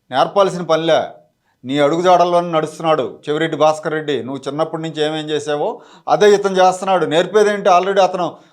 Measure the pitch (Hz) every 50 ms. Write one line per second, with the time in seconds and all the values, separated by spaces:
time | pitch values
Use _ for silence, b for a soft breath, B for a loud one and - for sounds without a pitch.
0 | _ - 127 135 165 170 - 202 196 185 165 175 180 156 160 156 160 165 156 127
1 | 98 - - - _ _ _ _ _ _ _ _ - 123 135 147 147 143 160 165
2 | 175 185 180 170 175 180 175 175 175 175 165 156 156 156 - - 165 160 156 151
3 | 123 98 - - - 147 147 156 165 156 156 139 151 156 156 156 - 165 151 156
4 | 151 151 143 120 110 123 139 135 - 143 139 147 160 160 - 165 160 165 147 151
5 | 147 151 156 156 151 151 151 147 143 151 147 147 160 214 240 B B B B B
6 | B - - 160 208 208 202 190 202 196 190 185 185 185 180 185 196 190 190 180
7 | 156 143 151 165 185 185 190 214 208 208 208 202 180 196 180 175 185 196 196 196
8 | 185 180 185 180 175 151 - b b b